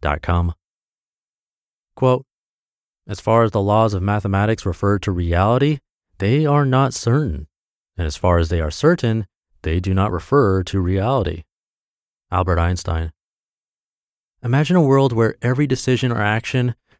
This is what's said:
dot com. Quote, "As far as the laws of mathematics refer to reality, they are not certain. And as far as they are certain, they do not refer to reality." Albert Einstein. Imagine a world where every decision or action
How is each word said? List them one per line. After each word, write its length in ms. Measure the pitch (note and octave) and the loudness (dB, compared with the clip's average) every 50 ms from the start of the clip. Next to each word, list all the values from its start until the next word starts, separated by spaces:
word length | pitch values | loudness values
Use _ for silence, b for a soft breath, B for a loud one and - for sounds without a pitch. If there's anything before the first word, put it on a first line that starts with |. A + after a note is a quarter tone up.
dot 200 | - D2 D2 - | -4 -4 -4 -4
com. 320 | - - E2+ F2 F2 E2+ E2+ - _ _ _ _ _ _ _ _ _ _ _ _ _ _ _ _ _ _ _ _ _ _ _ _ _ _ _ | -2 -2 0 0 0 -2 -4 -8 _ _ _ _ _ _ _ _ _ _ _ _ _ _ _ _ _ _ _ _ _ _ _ _ _ _ _
Quote, 320 | - C3 B2+ B2+ B2+ C3 _ _ _ _ _ _ _ _ _ _ _ _ _ _ _ _ | -2 0 2 2 0 -2 _ _ _ _ _ _ _ _ _ _ _ _ _ _ _ _
"As 120 | - G2+ - | -12 -12 -6
far 240 | - A2 A2+ A#2 A2+ | 0 2 4 4 4
as 60 | G#2+ | 2
the 100 | F#2+ G#2+ | 0 0
laws 360 | G2 G2+ G#2+ A2 A2+ A2 G#2 | 0 2 2 2 2 2 0
of 80 | F#2 F#2 | -2 -2
mathematics 640 | G2+ G#2 G#2 - G2+ G2 G2 G#2 A2 A2+ - - | 0 -2 -2 -2 0 0 0 0 0 0 -2 -2
refer 320 | F#2+ E2 - - G2+ G2+ G2 | -4 -4 -2 0 0 0 0
to 120 | - G#2 | -2 -2
reality, 680 | F#2 F2 F2 E2+ E2+ E2+ F#2+ G#2+ A#2+ B2+ C#3 D3+ D3+ C#3 - _ _ _ _ _ _ - | -2 -2 -2 0 0 2 2 2 2 2 2 0 -2 -4 -8 _ _ _ _ _ _ -4
they 260 | G2 G2+ B2+ D3 D#3 | -2 0 0 2 2
are 180 | D3 C#3+ D3 C#3+ | 2 2 2 2
not 300 | C3+ B2+ C3 C3+ C3 - | 2 2 2 2 0 -2
certain. 540 | - - A#2 A#2+ D3 D#3 G#2+ D2+ D2 D2+ - _ _ _ _ _ _ _ _ _ | -4 -2 0 0 0 0 -2 -6 -8 -10 -14 _ _ _ _ _ _ _ _ _
And 80 | - F2 | -6 -6
as 100 | D#2 - | -4 -4
far 220 | - - F2+ F2 | -2 0 2 2
as 120 | E2+ E2 D#2+ | 2 2 0
they 120 | F2 E2 | -2 -2
are 80 | D#2+ D#2 | -2 -4
certain, 560 | - - - D#3 F3 - - A#2 A2 A2+ G#2 - _ _ _ _ _ _ - | -4 0 2 2 2 2 0 -2 -2 -2 -4 -8 _ _ _ _ _ _ -6
they 160 | D#2+ D#2+ F2 | -4 -2 -2
do 160 | F2 F#2+ F#2+ | 0 0 0
not 160 | F#2+ G2 G#2+ | 0 0 0
refer 500 | F2+ E2+ - - C3+ D3 B2+ G2+ F#2+ F#2+ F#2 | -2 -6 -4 0 2 2 4 2 2 0 -2
to 140 | - - G2 | -2 -2 -2
reality." 640 | F2+ F2+ F#2+ F#2+ G2 A#2+ C3+ C3 G2 D#2+ E2 D#2+ - _ _ _ _ _ _ _ _ _ _ _ _ _ _ _ _ _ | 0 0 0 0 0 0 0 -2 -2 -4 -6 -8 -12 _ _ _ _ _ _ _ _ _ _ _ _ _ _ _ _ _
Albert 300 | - F2+ F2+ F2+ F2 E2+ | -4 -2 -2 0 0 0
Einstein. 540 | E2+ F2 F2+ E2+ - F#2 E2 E2 E2 E2 - _ _ _ _ _ _ _ _ _ _ _ _ _ _ _ _ _ _ _ _ _ _ _ _ _ - | 0 0 -2 -4 -4 -6 -4 -4 -6 -8 -10 _ _ _ _ _ _ _ _ _ _ _ _ _ _ _ _ _ _ _ _ _ _ _ _ _ -4
Imagine 320 | A#2 B2+ C#3 D3+ C#3+ F3+ | -2 0 0 2 2 4
a 60 | F3+ | 4
world 300 | D#3 C3 C3+ C#3 C3+ C3 | 4 4 4 4 2 2
where 260 | A#2+ A2+ A#2 A2 - - | 2 0 0 0 -2 -2
every 240 | - B2 B2+ C3+ D3 | -2 -2 0 0 0
decision 460 | C3+ - - - - B2+ A#2 - B2 | -2 -2 -2 0 0 0 0 0 -2
or 100 | A#2 A2+ | -2 0
action 540 | G#2 G#2 G#2+ A2+ - - - B2+ B2 B2 A#2 - _ _ _ _ | 0 0 -2 -2 -4 -4 -2 -2 -2 -2 -4 -8 _ _ _ _